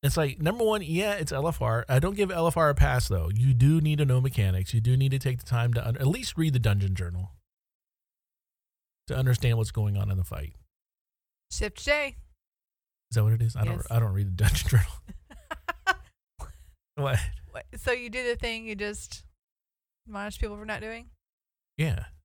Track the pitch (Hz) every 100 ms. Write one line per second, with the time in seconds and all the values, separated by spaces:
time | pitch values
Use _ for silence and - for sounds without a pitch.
0 | 139 165 151 131 156 226 226 214 160 160
1 | 208 202 156 139 151 160 113 113 117 131
2 | 165 202 196 180 165 165 156 143 143 127
3 | 120 98 82 104 127 123 135 160 151 151
4 | 143 127 131 131 95 92 95 113 113 127
5 | 135 135 135 123 - 123 117 117 - 117
6 | 135 208 247 - 160 131 113 101 98 92
7 | 90 87 95 - _ _ _ _ _ _
8 | _ _ _ _ _ _ _ _ _ _
9 | - 127 131 123 123 117 110 - 104 101
10 | 101 95 87 - 73 - _ _ _ _
11 | _ _ _ _ _ - 214 - - 294
12 | 277 - - _ _ _ _ _ _ _
13 | _ 113 107 113 117 117 110 117 - 117
14 | 113 95 101 92 107 - - 120 95 -
15 | - - _ - - 320 - - - 381
16 | - _ _ _ - - - _ _ -
17 | 139 123 - - - - - - - 247
18 | 240 233 247 240 233 226 226 208 208 208
19 | - - - _ _ _ _ _ _ _
20 | - 208 208 214 220 208 214 214 214 226
21 | 240 _ _ _ _ _ _ - 156 92
22 | - -